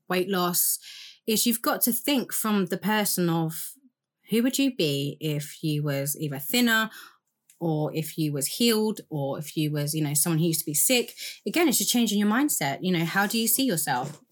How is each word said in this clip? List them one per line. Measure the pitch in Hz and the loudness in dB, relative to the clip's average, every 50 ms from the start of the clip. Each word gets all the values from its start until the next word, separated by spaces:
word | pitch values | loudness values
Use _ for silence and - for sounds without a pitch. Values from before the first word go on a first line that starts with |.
| _ - | _ -2
weight | 180 185 180 190 | 0 0 0 2
loss | 196 180 180 175 180 - - - - - - - - - - - - _ _ | 0 0 0 0 2 0 0 0 0 -2 -6 -12 -18 -18 -18 -20 -20 _ _
is | - 220 202 - | 0 0 2 2
you've | 240 220 - - | 2 2 2 2
got | 302 269 - - | 0 0 2 2
to | 240 233 | 0 0
think | - - - 285 247 202 - - | 0 0 0 0 0 0 -2 -4
from | - - 220 208 202 190 | -2 0 2 2 2 2
the | 170 190 | 0 -2
person | 170 - 185 - 214 202 - - 180 180 170 | -2 0 0 2 2 2 2 0 2 2 2
of | 165 165 165 160 160 - - - - - _ _ _ _ _ _ _ _ _ - | 2 2 0 0 -4 -6 -10 -12 -14 -18 _ _ _ _ _ _ _ _ _ -2
who | 208 233 233 | 0 2 2
would | 269 254 - | 2 2 2
you | 277 277 254 | 0 0 0
be | - 170 147 139 139 143 143 - - | 0 0 0 0 0 -2 -4 -4 -4
if | - 156 147 147 147 - - - - | -4 -2 -2 -2 -4 -8 -8 -6 -2
you | 156 151 147 147 | -2 0 0 0
was | 151 139 139 139 143 - - | -2 -2 -2 -2 -4 -4 -4
either | 160 147 143 135 | -4 -6 -6 -6
thinner | - - - 247 247 233 226 220 220 214 - - - - - _ _ _ _ _ _ - - - | -6 -2 0 2 4 4 4 2 2 0 -4 -10 -20 -20 -20 _ _ _ _ _ _ -20 -10 -4
or | 170 165 156 151 151 - - | -2 0 0 0 0 -2 -2
if | 160 156 - - - | -4 -6 -4 -4 -2
you | 156 151 143 | -2 -2 -2
was | 143 135 - | -2 -4 -4
healed | - - 233 233 220 214 214 214 214 - - - | -2 0 2 2 4 2 2 0 -2 -4 -8 -8
or | 156 147 139 135 139 - | -6 -4 -4 -4 -4 -6
if | 147 - - | -8 -6 -4
you | 165 156 151 | -2 -2 0
was, | 151 147 147 147 156 | 0 -2 -2 -2 -2
you | 156 156 | -2 -2
know, | 143 147 | 0 0
someone | 151 - 175 165 156 | 0 2 2 2 2
who | 170 | 2
used | 170 160 - | 2 2 0
to | - | -2
be | - 151 | -2 -2
sick. | - - - 254 240 233 - - - - - - - - | 0 2 2 4 2 2 0 -6 -12 -12 -12 -12 -10 -6
Again, | 214 - 311 359 302 | -2 0 2 4 4
it's | 208 - | 4 2
just | 202 - - | 2 2 2
changing | 247 233 202 202 208 | 2 2 2 2 2
your | 208 208 | 2 2
mindset. | 214 247 285 294 - - 147 139 139 - - | 2 2 2 0 0 0 -2 -2 -2 -2 -2
You | 185 180 | 0 0
know, | 165 170 | 0 0
how | 160 165 196 202 202 | 0 0 0 0 0
do | 226 226 | 0 0
you | 226 | 0
see | 220 - - 269 | 2 2 2 2
yourself? | 254 - 156 - 151 131 123 131 143 - - _ _ | 0 0 0 0 -2 -2 -2 -4 -6 -8 -14 _ _